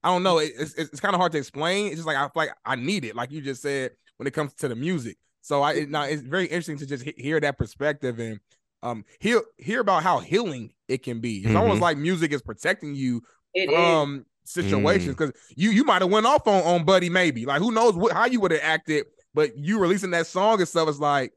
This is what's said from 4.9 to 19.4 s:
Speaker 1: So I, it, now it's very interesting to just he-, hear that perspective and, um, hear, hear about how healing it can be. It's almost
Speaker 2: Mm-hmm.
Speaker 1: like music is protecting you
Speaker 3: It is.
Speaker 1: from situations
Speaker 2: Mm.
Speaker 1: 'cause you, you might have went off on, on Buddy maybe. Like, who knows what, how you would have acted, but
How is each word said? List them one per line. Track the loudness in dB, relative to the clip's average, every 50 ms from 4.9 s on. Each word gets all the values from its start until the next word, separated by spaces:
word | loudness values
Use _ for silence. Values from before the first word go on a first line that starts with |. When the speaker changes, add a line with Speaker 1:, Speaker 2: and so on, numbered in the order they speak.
| -2 -2 -4 -8 -14 _ _ _ _ _
Speaker 1:
So | _ -2 0 0
I, | 0 2 0
it, | -2 -4 -2
now | -4 -4
it's | -2 -2 -4 -6
very | -6 -4 -2 -2 -2
interesting | -2 -4 -6 -6 -6 -10 -10
to | -8
just | -10 -10 -8 -8
he-, | -12 -12
hear | -8 -6 -2 -2 0
that | 0 0 -2 _
perspective | -8 -8 -6 -4 -2 -2 -2 -2 -4 -6 -6 -6
and, | -8 -8 -10 -12 _ _ _ _ _ _ _ _
um, | -10 -8 -8 -8 -12 _ _ _
hear, | -2 0 0 0 0 -4 _
hear | _ -8 -4 -4 -2
about | 0 2 2 2
how | 4 2 2 2
healing | 0 0 -2 0 0 -2 -6 -8 -12 -14 _ _ _
it | -6 -6 -6
can | -4 -8 -8 -6
be. | -4 -4 -6 -4 -2
It's | 0 2
almost | 2 2 2 2 2
Speaker 2:
Mm-hmm. |
Speaker 1:
like | 2 0 0
music | 0 -2 -2 0 0 0 -2
is | -2 -4
protecting | -6 -10 -14 _ -2 -2 -2 -2 -6 -10 -6
you | -4 -2 -2 -2 -4 -6 _ _ _ _ _ -4
Speaker 3:
It | -4 0 2
is. |
Speaker 1:
from | 2 4 4 4 4 4 2 0 -4 -10 -14 _ _ _ _
situations | -10 -6 -4 -2 0 0 2 2 2 2 2 0 -2 -2
Speaker 2:
Mm. |
Speaker 1:
'cause | -2 -4 -4 -4 _ -20 -20 -6
you, | -2 0 2
you | 4 4
might | 4 4 4 4
have | 4 4
went | 4 4 4
off | 4 4 4 4
on, | 4 4 4
on | 4 4 2 2 4
Buddy | 4 4 4 4 2
maybe. | 2 2 2 2 0 -2 -4
Like, | -2 0 0
who | 0 2
knows | 2 4 4 4 4
what, | 4 0 0
how | 2 2 2
you | 2 2 2
would | 2 2
have | 2 2
acted, | 2 0 0 0 _ 0 -2 -2 -2 _ _ _ _ _ _
but | 0